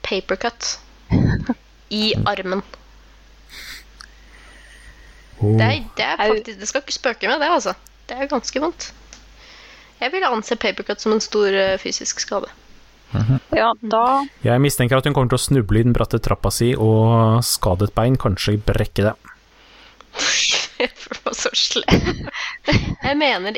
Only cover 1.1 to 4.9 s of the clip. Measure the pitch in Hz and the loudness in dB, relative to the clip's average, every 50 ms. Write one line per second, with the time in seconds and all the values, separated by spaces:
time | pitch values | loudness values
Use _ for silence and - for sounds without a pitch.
1.1 | - - - - - - - - 233 - - - - - - - 208 214 214 214 | 2 2 2 2 2 0 -2 -4 -6 -6 -8 -20 -20 -20 -12 -6 -4 -2 0 0
2.1 | - 208 160 208 202 196 185 180 185 202 - - - - - - - - - - | 0 0 0 -2 -2 -4 -4 -4 -4 -4 -6 -8 -14 -20 -20 -20 -20 -20 -20 -20
3.1 | - - - - - - - - - - - - - - - - - - - - | -20 -20 -20 -20 -20 -20 -20 -20 -20 -20 -18 -18 -18 -18 -20 -20 -20 -20 -20 -20
4.1 | - - - - - - - - - - - - - - - - | -20 -20 -20 -20 -20 -20 -20 -20 -20 -20 -20 -20 -20 -20 -20 -20